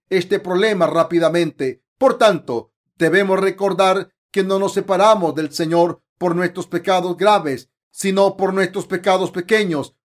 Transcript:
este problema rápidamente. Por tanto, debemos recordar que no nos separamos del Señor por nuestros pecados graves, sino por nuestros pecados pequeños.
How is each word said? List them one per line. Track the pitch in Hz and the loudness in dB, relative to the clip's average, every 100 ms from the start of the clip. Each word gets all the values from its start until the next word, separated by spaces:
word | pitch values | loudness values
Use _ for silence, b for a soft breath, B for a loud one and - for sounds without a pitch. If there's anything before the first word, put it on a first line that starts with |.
| _ | _
este | 185 180 196 | -2 0 -4
problema | 180 185 220 202 160 | -2 0 0 2 0
rápidamente. | 165 160 170 165 170 165 - 135 127 _ _ | 2 0 2 2 2 -2 -4 -6 -6 _ _
Por | 262 240 | 2 4
tanto, | 220 170 139 117 - _ _ _ | 2 2 -4 -8 -8 _ _ _
debemos | 165 185 196 190 | 0 2 2 0
recordar | 196 190 196 180 190 190 185 _ _ | 0 -2 -2 2 2 0 -4 _ _
que | 196 | -4
no | 190 196 | -2 0
nos | 196 | -2
separamos | 196 190 180 214 208 165 143 | -4 -2 2 4 4 0 -4
del | 156 | -6
Señor | - 160 170 170 170 _ _ | -4 -2 2 0 -2 _ _
por | 175 170 | -2 -2
nuestros | 180 185 175 | -4 -6 -8
pecados | 175 175 185 180 175 | -6 -2 -2 -2 0
graves, | 202 208 156 127 - _ _ | 2 2 0 -6 -10 _ _
sino | - 196 190 196 190 | -6 -2 2 2 2
por | 190 | -2
nuestros | 190 185 190 175 | 0 -2 -4 -8
pecados | 180 202 185 185 | -4 0 0 -2
pequeños. | 185 175 220 202 151 127 _ _ | -6 -2 0 0 -4 -6 _ _